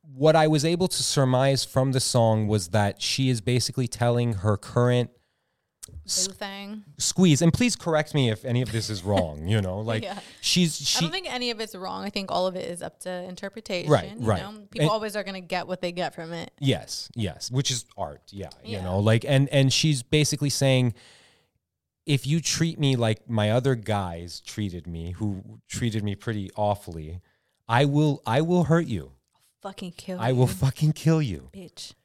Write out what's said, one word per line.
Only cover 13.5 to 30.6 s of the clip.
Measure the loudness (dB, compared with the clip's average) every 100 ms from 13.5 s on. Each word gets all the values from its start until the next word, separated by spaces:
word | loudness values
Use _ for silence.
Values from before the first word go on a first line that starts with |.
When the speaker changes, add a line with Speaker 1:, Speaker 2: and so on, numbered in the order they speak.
| -14 -8 -6 2
Speaker 1:
Right, | 2 2 -4
Speaker 2:
you | 0
Speaker 1:
right. | 0
Speaker 2:
know? | -2 -14 -14
People | -4
Speaker 1:
And | -2
Speaker 2:
always | 0 -4 -6
are |
gonna | -8 -12
get | -6 -6 -6
what | -6
they | -6
get | -4 -8
from | -8 -10
it. | -10 -12 _
Speaker 1:
Yes, | -2 -2 -4 -12 -10
yes, | -6 -6 -6 -6
which | -4 -2
is | -6 -10 -10
art, | -10 -10 -18
yeah, | -14 -14 -14
you | -10 -8
Speaker 2:
Yeah. |
Speaker 1:
know, | -2 2
like, | 4 4
and, | 4 2 4
and | 4 4
she's | 4 2 0
basically | 0 2 2 0 -2
saying, | 2 2 4 2 -2 -16 -20 _ _ _ _ _ _ _ _ -2
"If | 0 2
you | -2
treat | 0 0 0 2
me | 0 2
like | 2 0 -2
my | 0 2
other | 2 2
guys | -2 -2 -4 -4 -8 -12 -14
treated | -12 -6 -6 -6 -10
me, | -8 -8
who | -4 -4 -4 -10 -20 _
treated | -4 -2 -2
me | -4 -4
pretty | -6 -6 -6 -2
awfully, | 0 0 -4 -12 -10 -14 _ _ _ _ 0
I | 2 4
will, | 4 2 0 0
I | 0
will | 2 2
hurt | 4 2 2
you. | -6 -8 _ _
Speaker 2:
I'll | _ _ _ -16
fucking | -12 -14
kill | -12 -12 -4
Speaker 1:
I | 0
Speaker 2:
you. | 4
Speaker 1:
will | 2
fucking | 4